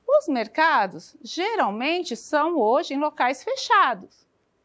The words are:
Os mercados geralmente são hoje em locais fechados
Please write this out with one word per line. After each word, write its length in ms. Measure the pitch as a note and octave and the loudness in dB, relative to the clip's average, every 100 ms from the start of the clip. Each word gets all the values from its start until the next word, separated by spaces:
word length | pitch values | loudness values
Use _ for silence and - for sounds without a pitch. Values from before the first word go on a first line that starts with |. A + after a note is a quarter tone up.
| - | 2
Os 180 | D5 E4+ | 2 2
mercados 880 | B3+ G#3+ - D#4+ C4+ F#3+ D#3+ - - | -4 -2 2 2 4 0 -6 -20 -20
geralmente 920 | - D#4 G4+ G#4+ A3 G#3+ C#4 F4+ E4+ A#3 | -12 -6 -4 0 -2 -2 -4 -4 -4 -10
são 400 | - D4 D#4+ E4 | -4 -2 0 2
hoje 380 | G#3+ C#4 E4+ | 2 2 0
em 40 | C4+ | -4
locais 460 | D4+ - B3+ C#4+ | -4 -2 -2 -2
fechados 840 | - C5 - G#4 D4 G3 - _ _ _ _ _ | -6 -6 2 4 4 0 -10 _ _ _ _ _